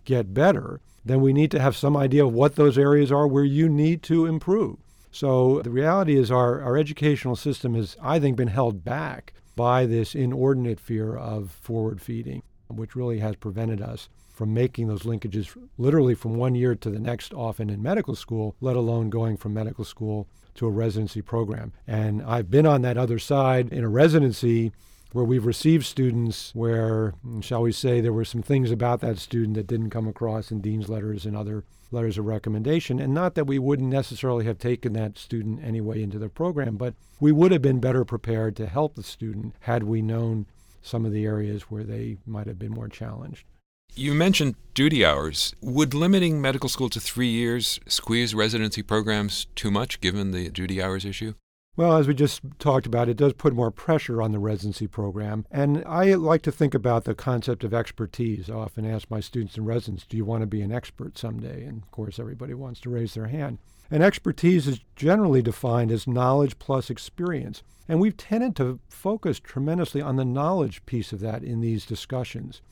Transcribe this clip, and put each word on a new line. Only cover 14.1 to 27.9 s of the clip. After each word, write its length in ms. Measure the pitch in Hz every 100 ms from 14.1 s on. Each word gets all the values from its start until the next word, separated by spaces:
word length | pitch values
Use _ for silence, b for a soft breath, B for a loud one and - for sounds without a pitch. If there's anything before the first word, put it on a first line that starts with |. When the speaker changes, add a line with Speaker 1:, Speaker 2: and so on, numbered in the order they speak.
| _ _
Speaker 1:
from 260 | - 107
making 320 | 113 127 120 110
those 160 | 104
linkages 540 | 117 110 110 104 92 - 247 -
literally 380 | 127 156 127
from 220 | 113 113 113
one 180 | 127
year 220 | 123 123 110
to 120 | 110
the 120 | 107
next, 340 | 117 120 -
often 340 | 147 113 107 107
in 140 | 101
medical 320 | 123 208 -
school, 400 | - - 113 107 -
let 160 | 131 123
alone 340 | 117 117 110
going 260 | 113 113 101
from 160 | 107
medical 320 | 104 110 -
school 440 | 107 - 107 104 101 b b
to 140 | - 113
a 20 |
residency 500 | 104 113 104 104 107
program. 520 | - 113 104 110 - -
And 380 | b 107 107 104
I've 260 | 113 120 90
been 160 | 139
on 180 | 156 139
that 140 | 123 117
other 220 | 123 117
side 540 | - 139 131 131 123
in 100 | -
a 60 | 113
residency 840 | 117 160 156 135 107 120 113 113 - b b b
where 140 | 120 120
we've 180 | 127
received 400 | 113 - 156 160
students 680 | - - 127 117 117 - -
where, 580 | 113 117 113 113 110 110 - 123 110
shall 180 | - 120
we 100 | 117
say, 300 | - 131